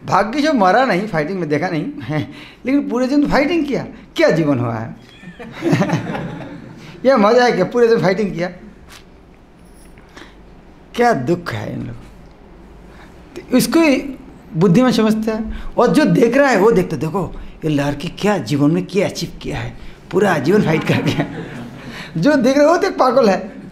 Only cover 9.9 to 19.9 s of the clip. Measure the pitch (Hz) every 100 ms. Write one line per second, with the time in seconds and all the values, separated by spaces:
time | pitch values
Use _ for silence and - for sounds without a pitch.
9.9 | - - - - - - - - - -
10.9 | - 240 185 131 175 170 110 110 - 120
11.9 | 117 - - - - - - - - -
12.9 | - - - - - - 247 - 330 330
13.9 | 269 - - - - - 160 196 175 254
14.9 | 220 214 214 226 220 220 - - - 247
15.9 | 269 269 165 - 269 285 226 196 185 180
16.9 | 151 160 190 156 - - - 160 143 143
17.9 | 147 170 - 196 202 113 143 143 175 175
18.9 | 185 180 - 165 - - 135 120 - -